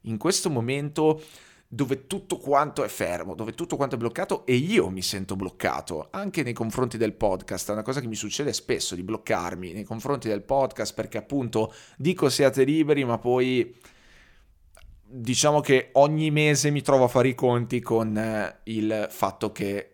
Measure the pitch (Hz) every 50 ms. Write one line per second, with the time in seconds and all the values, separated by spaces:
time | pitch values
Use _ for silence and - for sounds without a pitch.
0 | - 113 113 107 - 165 185 - - 185 147 120 113 120 135 143 147 147 147 165
1 | 156 156 156 156 - - - - - - - _ _ _ 120 117 143 123 139 139
2 | - _ 196 196 - - 175 - - 135 143 139 151 143 - - 123 104 - -
3 | 101 85 87 87 82 92 85 80 110 110 - - 170 - 160 135 139 127 139 117
4 | 117 117 - - 190 - 190 - - - 127 123 143 180 226 208 - 92 95 92
5 | 90 - - 98 95 - 95 95 95 90 - _ - 90 62 67 - - 90 76
6 | - - - 190 202 190 - 165 135 123 117 - 113 113 104 127 127 120 - 110
7 | 113 107 - - 113 101 92 87 - - 101 87 - - 104 107 107 127 131 147
8 | 143 117 110 104 - 104 - - 147 143 - - - - 123 - - - 95 87
9 | 92 92 110 110 - - 113 87 87 87 87 85 92 87 82 107 101 - 113 113
10 | - 135 143 127 - 110 104 101 - - 135 139 135 - - - 107 - - -
11 | 110 - - 110 - _ 143 139 123 117 117 113 110 113 - - - - - -
12 | 135 170 185 - 156 135 123 - 139 131 131 135 131 135 151 160 151 143 151 143
13 | 135 120 117 113 - 123 123 127 127 127 127 123 117 123 - _ _ - _ _
14 | _ - - - - _ _ - _ _ _ _ _ _ _ - - - - -
15 | _ - 135 127 113 123 123 - - 151 147 147 143 - 135 131 - - - 135
16 | 143 151 156 156 156 156 147 151 151 151 147 139 - 147 147 143 135 - 139 135
17 | 127 120 - 127 120 131 120 - 139 123 120 120 120 113 127 120 113 - 117 113
18 | 113 110 107 107 110 110 110 107 98 82 - _ - 110 110 110 107 107 110 107
19 | 104 - - - 107 98 98 - - 104 104 - 104 98 101 101 - _